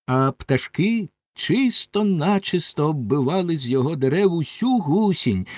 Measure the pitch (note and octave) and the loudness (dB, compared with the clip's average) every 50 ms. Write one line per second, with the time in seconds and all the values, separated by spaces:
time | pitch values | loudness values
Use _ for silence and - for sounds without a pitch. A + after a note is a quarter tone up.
0 | _ - B2+ C3 C3+ C3+ C3 - - - C3+ B2+ - - - - F3+ G#3+ A3+ A3+ | _ -2 0 0 0 0 -2 -4 -2 -2 -2 -2 -2 -4 -2 0 0 0 0 -2
1 | F#3+ - _ _ _ _ _ - - - F3 B3+ C4+ A#3+ - - - - - G3+ | -4 -8 _ _ _ _ _ -6 -2 0 2 2 2 2 0 -2 -4 -4 -2 0
2 | G#3+ G3+ F#3 D#3 D3 G3 G#3 G3 - - - F3 - - - D3+ D3 D#3 D#3 C#3 | 0 2 2 2 2 2 0 0 0 -2 -2 -2 -2 -4 -2 -2 0 0 0 -2
3 | A#2 G2+ C3+ D3 B2 C3+ F3 F#3+ F3+ E3+ E3 D3 B2+ A#2+ C3 C3 B2+ D3 E3+ C3 | -2 0 0 0 0 0 0 0 0 -2 -2 -4 -2 0 0 0 0 0 0 0
4 | C3 C3 D3 F#3+ G#3 F#3+ E3+ E3 C#3+ - - - A3+ B3+ B3+ A#3+ E3+ C#3+ D#3 G#3 | 0 0 2 2 2 2 2 0 -4 -4 -4 -2 0 0 0 0 2 2 2 2
5 | G#3+ G3+ F3 - - B2 G2+ F#2 F2+ - - | 2 2 0 0 0 0 0 0 -2 -6 -10